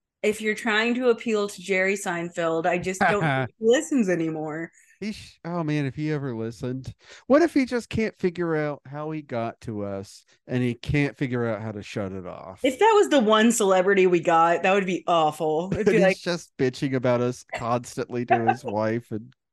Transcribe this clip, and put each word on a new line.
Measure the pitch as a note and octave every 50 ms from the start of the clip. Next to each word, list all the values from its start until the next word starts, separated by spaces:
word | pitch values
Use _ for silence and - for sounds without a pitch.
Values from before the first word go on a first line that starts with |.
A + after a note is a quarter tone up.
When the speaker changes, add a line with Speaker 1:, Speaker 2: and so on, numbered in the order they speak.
| _ _ _ _
Speaker 1:
If | - G#3 G#3 G#3
you're | G#3+ G#3+ G#3
trying | G#3 - A#3 G#3 G#3+ A3+ A#3+ A#3+
to | B3 B3+ B3
appeal | A#3 A#3 - A#3+ A3 G#3 G#3 G3+
to | - - F3+
Jerry | F#3 F#3+ F#3 F#3 F#3+ G3+
Seinfeld, | G3 G3 G3 F3 E3+ E3+ F3 - - E3+ E3 E3 D#3+ D#3+
I | F3+ F3 F3+
just | - F#3 F#3+ -
don't | G3+ F3 G3+ G#3 E3 D#3
Speaker 2:
<laughs> | C3+
Speaker 1:
think | C3 C3 B2 - _
he | A3
listens | A3+ A#3+ D4+ D4+ - D#4 C4 G#3+ F#3
anymore. | F3+ E3 E3 D#3+ D#3+ D#3 D#3 D#3 D3+ D#3+ E3 E3+ - _ _ _ _ _
Speaker 2:
He | F#3+ G#3+ G#3
sh-, | - - - - _ _
oh | E3+ F3 F3 E3
man, | D3+ D3+ D3+ C#3+
if | C3+ A#2+
he | D3 D3+ D#3 D#3
ever | C#3+ C#3 C3+ A#2+
listened. | A2 A2+ A2+ A2+ - - B2 B2+ C3 B2+ - - - _ - - - _ _
What | B3 D4+ E4+
if | D#4 -
he | D4 C4
just | A#3 B3 A#3+ G#3+ -
can't | - - A3 G#3+ - -
figure | - F#3 E3+ F3+ F3 E3 D#3+
out | D3+ D3+ D3 C#3+ - _
how | C3 C#3+ D3 D3+ D#3 D#3
he | D#3 D3
got | C#3+ C3 A#2 A2+ A#2 - - -
to | - A2 G#2 G2+
us, | G2+ G2 G2 G2 - - - _ _ _ _ _ -
and | B2 B2
he | B2 B2 A#2+
can't | - - - - D3 C#3+ C#3 -
figure | - D3+ B2+ B2 B2 A#2+
out | A#2 A2 G2+ A2
how | A2
to | G#2 G#2 G2+
shut | - - A#2+ G2+ F#2+
it | F#2+ F#2+ F2
off? | F2 E2+ - C2+ E2 F#2+ - -
Speaker 1:
If | C#4+ C4 -
that | G4+ A4 A4
was | G#4 G4 C4
the | D4+ C#4+
one | A3 G#3 G#3+ G#3+ G#3+ A#3+ A3+
celebrity | - A3 F#3+ F#3+ F#3 F#3 G3 G3+ F#3 F#3 F#3
we | F3+ F3
got, | D3 F3 E3 E3 E3 E3+ F3 E3+ -
that | F#3+ F#3+
would | G3+ F#3+
be | F3+ F#3 - -
awful. | - F3 E3 D#3 D3+ D3 - E3+ D#3 D#3 D3+ F3 F#3+ F#3
It'd | F3+ G#3+
Speaker 2:
<laughs> |
And | G3+ G3
Speaker 1:
be | A3
Speaker 2:
he's | F#3
Speaker 1:
like | F#3+ F#3+ -
Speaker 2:
just | - F3+ F3 E3+ - - _ _
bitching | C#3 B2+ B2 - D3+ C#3 C3
about | C3 A#2+ B2+ B2 A#2+
us | B2 B2 B2 - - _ -
constantly | - B2 A2+ A#2+ B2 B2 - - - A#2 - A#2 B2 B2
to | B2 - A2+ A#2 A2+
his | - - -
Speaker 1:
<laughs> |
Speaker 2:
wife | A#2+ G2+ G#2 A2 A2 A2+ A#2+ A#2+ _ A#2
and | G#2 A#2 B2+ - _ _ _